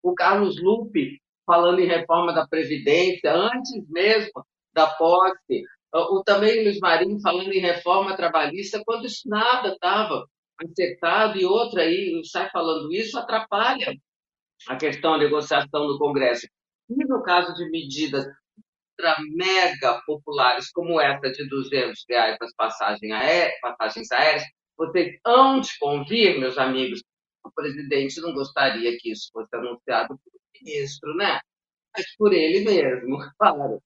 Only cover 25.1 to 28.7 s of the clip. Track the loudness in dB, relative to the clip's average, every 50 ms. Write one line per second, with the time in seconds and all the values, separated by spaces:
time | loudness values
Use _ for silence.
25.1 | -4 _ _ 4 6 8 8 6 6 2 -2 -4 -6 -4 -2 -2 -2 -2 -2 -2
26.1 | 2 4 4 4 4 2 -2 -2 0 0 0 0 0 -2 -2 -4 -6 -10 -12 _
27.1 | _ _ _ _ _ _ _ -12 _ -8 -6 -6 -8 -8 -4 -2 0 0 0 -2
28.1 | -6 -8 -8 -8 -6 -6 -6 -6 -2 0 0 0